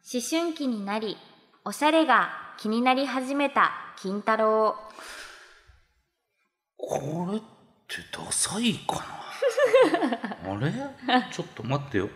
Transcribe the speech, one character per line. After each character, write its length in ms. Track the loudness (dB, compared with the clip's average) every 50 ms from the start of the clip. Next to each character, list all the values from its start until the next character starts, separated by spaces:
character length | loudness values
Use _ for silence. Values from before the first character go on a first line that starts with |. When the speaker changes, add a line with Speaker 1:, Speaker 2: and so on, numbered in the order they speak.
| _ -6
Speaker 1:
思 120 | -6 -6
春 320 | -4 -2 -2 0 0 -2 -4
期 120 | -4 -4
に 180 | -4 -2 -4 -4
な 120 | -4 -4 -4
り、 200 | -4 -6 -8 -10 -14 -20 -20 _ _ _ _ _ _
お 60 | -10
し 100 | -4 2
ゃ 80 | 2 6
れ 160 | 6 6 6
が 240 | 6 6 6 4 2 -4 -10 -14 -16 -16 -8
気 120 | -4 -2
に 100 | 0 2
な 140 | 4 4 4
り 120 | 4 2
始 280 | 0 -2 -4 -2 -2 0
め 160 | 0 0 2
た 220 | 4 4 4 4 2 -4 -12 -14 -16 -10
金 220 | -6 -6 -6 -2
太 180 | 0 0 2 4
郎。 360 | 4 4 4 4 4 2 0 -2 -12 -16 -18 -16 -16 -16 -14 -16 -16 -18 -18 -20 -20 -20 -20 -20 _ -20 -20 _ _ _ _ _ _ _ _ _ _ _ _ _ _ _ _ _ _ _ _ -14
Speaker 2:
こ 500 | -8 -4 -4 -4 -4 -4 -4 -4 -4 -4
れ 60 | -4
っ 40 | -6
て 560 | -6 -10 -20 _ _ _ _ _ _ -12 -12 -12 -10 -12
ダ 220 | -12 -12 -8 -4
サ 260 | -2 -2 -2 -2 -2 0
い 140 | 0 0 0 0 -4
か 180 | -6 -6 -6 -8 -10 -12 -14 -14 -14 -8 -2 0 0 4 4 4 6 8 8 8 8 6 2 0 0 -2 -4 -6 -8 -10 -8
な？ 80 | -6 -6 -4
<laughs> 0 |
あ 0 | -2
れ？ 140 | -2 -2 -2 -2 -6 -8 -10 -8 -2 2 2 2 2 0
ち 100 | -8 -10
ょ 20 |
っ 40 | -10 -10 -10
と 80 | -10
待 220 | -4 -2 -2 -2 -2
っ 40 | 0
て 80 | 0 0
よ。 100 | 0 0 -6